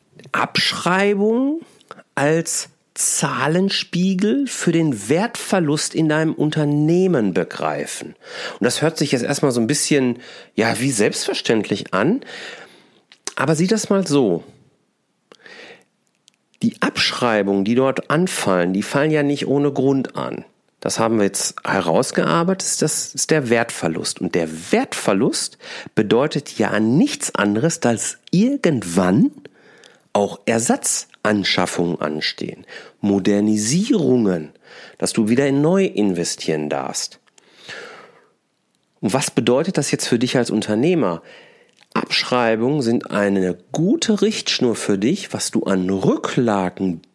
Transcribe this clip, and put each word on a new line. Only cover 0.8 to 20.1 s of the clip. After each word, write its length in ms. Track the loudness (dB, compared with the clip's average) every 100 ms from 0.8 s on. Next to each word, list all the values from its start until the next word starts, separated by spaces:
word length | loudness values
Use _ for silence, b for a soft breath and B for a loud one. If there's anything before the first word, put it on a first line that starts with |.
| 0 2 2 2 2 2 0 -2 -8 B B B -10
als 540 | -2 2 2 0 -6 -8 _ _
Zahlenspiegel 1500 | -4 -2 0 -2 0 0 2 2 -2 -4 0 0 2 0 0 -2
für 260 | -2 0
den 360 | 2 2 0 0
Wertverlust 880 | 0 0 -4 -2 0 2 0 -2
in 160 | 0 2
deinem 240 | 2 0
Unternehmen 1000 | 0 0 2 2 2 4 4 4 2 2
begreifen. 800 | 0 -2 -2 -4 -4 -6 -10 -12 -16 B B B B
Und 40 |
das 180 | -2 0
hört 160 | -2 0
sich 140 | 0
jetzt 120 | 0
erstmal 280 | 0 0 0
so 80 | 2
ein 60 | 0
bisschen, 500 | 0 2 2 2 -2 B B B
ja, 240 | -2 0 0
wie 100 | -2
selbstverständlich 1040 | 2 0 0 -4 -4 0 0 0 -4 -2
an. 260 | 0 2 0 B B B B B B B B B -16 -12 -4
Aber 180 | 0
sieh 140 | 2 2
das 200 | 2 2
mal 180 | 0 2
so. 380 | 4 4 2 -4 -20 _ _ _ _ _ _ _ B B B B B B _ _ _ _ _ _ -4
Die 120 | -4 0
Abschreibungen, 840 | -2 0 -2 0 2 2 2 2
die 100 | 2
dort 360 | 2 2 0 0
anfallen, 640 | 0 0 0 0 2 2
die 80 | 0
fallen 300 | 0 0 2
ja 100 | 2
nicht 240 | 2 0 0
ohne 260 | 0 0
Grund 420 | 2 2 2 -2